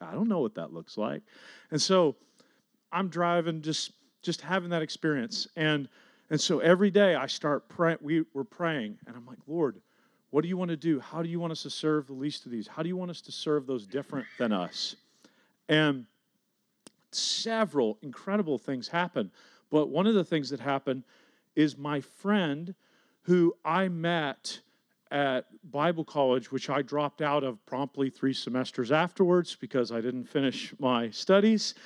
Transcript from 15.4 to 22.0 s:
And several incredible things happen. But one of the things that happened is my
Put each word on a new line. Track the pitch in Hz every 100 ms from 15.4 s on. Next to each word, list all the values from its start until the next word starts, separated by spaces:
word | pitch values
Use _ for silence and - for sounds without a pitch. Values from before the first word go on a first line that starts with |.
| _ _ -
And | 151 151 135 117 _ _ _ _ _ _ _ - _ _
several | - - - 220 226 202 143 113 107
incredible | 143 120 - 208 160 131
things | - 131 113
happen. | 170 180 135 98 _ - _ -
But | 151 143
one | 143 202
of |
the | 214
things | 160 160 127
that | 135
happened | 135 135 - 131 - _ _ _ _
is | - 151 135
my | 147 147